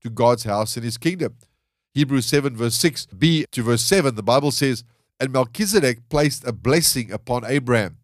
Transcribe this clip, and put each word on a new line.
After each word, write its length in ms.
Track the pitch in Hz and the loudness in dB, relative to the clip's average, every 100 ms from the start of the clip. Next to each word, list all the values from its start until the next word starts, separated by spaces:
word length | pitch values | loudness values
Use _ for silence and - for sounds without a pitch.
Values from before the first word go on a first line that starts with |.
to 80 | 117 | -10
God's 340 | 113 120 123 | 2 4 4
house 340 | 117 104 107 - | 0 -2 -2 -4
and 80 | 117 | -6
his 120 | 113 | -2
kingdom. 380 | 165 180 131 - _ _ _ _ _ | -4 -2 -6 -8 _ _ _ _ _
Hebrews 320 | - 143 135 113 | -2 2 2 2
seven 300 | 143 139 117 | 0 0 -2
verse 200 | 120 117 | -2 0
six 300 | 170 139 - | 0 -2 -14
B 400 | 92 156 160 139 | 0 2 2 -2
to 120 | - | -4
verse 200 | 117 120 | 0 0
seven, 320 | - 196 143 107 | 2 2 2 0
the 80 | |
Bible 280 | 104 127 143 | 2 2 2
says, 340 | - 139 120 120 _ _ _ | 0 -2 -2 -8 _ _ _
"And 140 | 135 | -2
Melchizedek 760 | 131 123 - 208 208 139 117 _ | 0 -2 -2 0 2 2 -2 _
placed 380 | 151 151 - 123 | 0 0 -2 -8
a 80 | |
blessing 580 | 104 98 156 160 135 110 | -6 0 2 2 -2 -4
upon 340 | 101 - 123 113 | -10 -6 -6 -2
Abraham 520 | 139 123 120 98 - | -4 2 0 0 -8